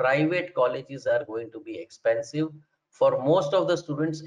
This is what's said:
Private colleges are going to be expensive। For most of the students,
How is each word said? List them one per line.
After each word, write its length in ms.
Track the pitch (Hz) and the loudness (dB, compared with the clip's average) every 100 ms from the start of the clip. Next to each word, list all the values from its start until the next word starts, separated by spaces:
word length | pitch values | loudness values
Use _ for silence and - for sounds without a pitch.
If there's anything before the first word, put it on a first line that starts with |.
Private 500 | 127 143 156 180 175 - | 2 4 2 0 -2 0
colleges 480 | 127 135 131 135 120 | 0 0 -8 -6 0
are 80 | 120 107 | 0 -2
going 240 | 110 117 110 | -8 -10 -14
to 80 | 107 | -12
be 100 | 107 | -12
expensive। 680 | - - 117 117 113 151 156 151 _ _ _ - | -14 -4 -2 -2 -2 -4 -4 -6 _ _ _ 2
For 120 | 135 120 | 2 2
most 340 | 135 180 185 190 | 2 2 4 0
of 80 | 170 | 2
the 80 | 165 | 0
students, 420 | - 147 160 151 | -2 -4 -2 -4